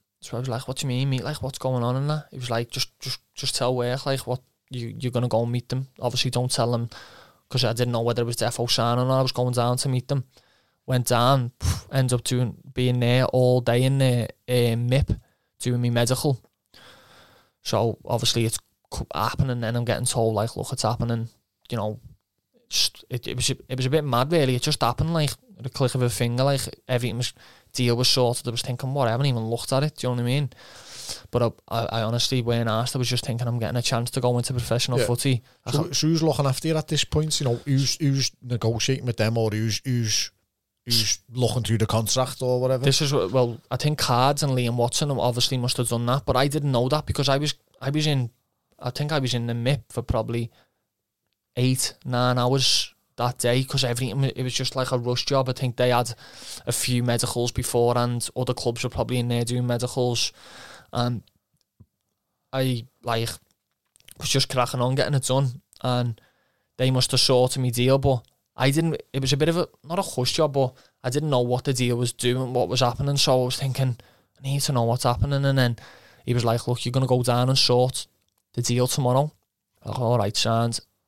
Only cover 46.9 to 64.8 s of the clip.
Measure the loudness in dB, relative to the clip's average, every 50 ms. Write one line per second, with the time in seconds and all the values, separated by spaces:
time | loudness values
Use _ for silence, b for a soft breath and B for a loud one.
46.9 | 2 0 0 -2 -2 0 2 2 2 2 0 -2 -4 _ _ _ _ -8 -6 -2
47.9 | -2 0 0 2 2 2 0 -2 _ _ _ _ _ _ _ _ _ -10 -8 -8
48.9 | -4 -4 -4 -2 0 0 0 0 -2 -2 -2 -2 -4 -2 0 0 0 -2 -4 _
49.9 | -8 -8 -4 -2 -2 -2 -2 -2 -4 -4 -4 -6 b b b b b b b _
50.9 | _ _ _ _ _ _ _ _ _ _ _ _ -4 0 2 2 2 0 -2 -6
51.9 | -6 _ -8 -4 -2 0 2 2 2 2 2 2 2 2 2 2 2 2 0 -4
52.9 | _ _ _ _ _ -4 -4 -4 -2 0 0 2 2 2 2 0 -2 -2 0 0
53.9 | 0 -2 -2 -2 -2 0 0 -2 -2 -2 -4 -4 -2 -2 -4 -2 -2 -2 -2 0
54.9 | 0 -2 0 0 -2 -2 0 0 2 0 2 0 -2 -2 -2 -4 0 2 2 4
55.9 | 4 4 2 0 -6 B B B B B B B B B B -4 -4 -2 0 0
56.9 | 0 0 2 2 0 0 0 -2 -2 -2 -2 -2 -2 -4 -4 0 2 4 4 4
57.9 | 4 2 2 0 0 -2 -4 -6 -4 -4 -2 -2 -2 -2 -2 -4 -2 -2 -4 -4
58.9 | -2 -2 -2 -2 0 -2 0 0 0 -2 0 -2 -2 -2 0 0 -2 -2 -2 -4
59.9 | -2 0 0 0 0 0 -2 -4 B B B B B B B B B B B B
60.9 | -4 -2 -2 -2 -2 -6 -8 _ _ _ _ _ _ _ _ _ _ _ -20 _
61.9 | _ _ _ _ _ _ _ _ _ _ _ -6 -4 -2 0 0 0 -2 -6 -10
62.9 | _ _ -6 -4 -2 -2 -2 -4 -6 -10 _ _ _ _ _ _ _ _ _ _
63.9 | _ _ _ -20 -16 -8 -4 -2 0 0 0 0 0 0 0 0 0 -2